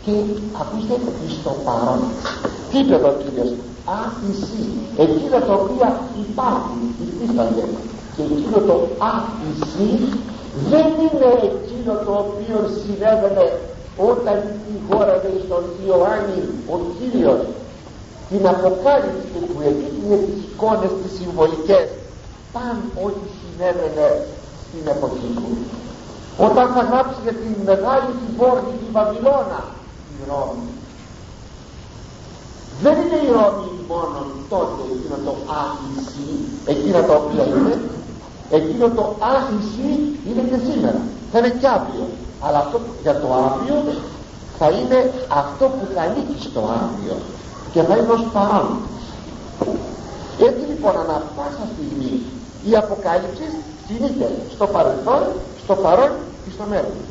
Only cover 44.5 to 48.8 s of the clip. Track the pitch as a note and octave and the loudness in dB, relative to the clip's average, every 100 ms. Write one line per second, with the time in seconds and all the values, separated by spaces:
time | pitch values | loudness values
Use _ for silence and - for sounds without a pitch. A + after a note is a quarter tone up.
44.5 | - D#3 G3 B3 B3+ B3+ - - D3 C#3 | 2 4 4 4 4 4 0 0 0 0
45.5 | - C4 C4 G3 F3+ D#3+ C#4+ - - - | 2 2 2 -4 -2 0 -2 -4 -6 -6
46.5 | B2 G#2+ A#2 A#2 G2+ F#2+ F#2 - - - | -2 0 0 -2 -4 -6 -6 -8 -14 -14
47.5 | - - E3 E3 G#3+ A3+ A#3 A3+ G#3 G#3 | -14 -2 2 4 4 4 2 2 2 4
48.5 | G3+ C#3 - | 2 2 -4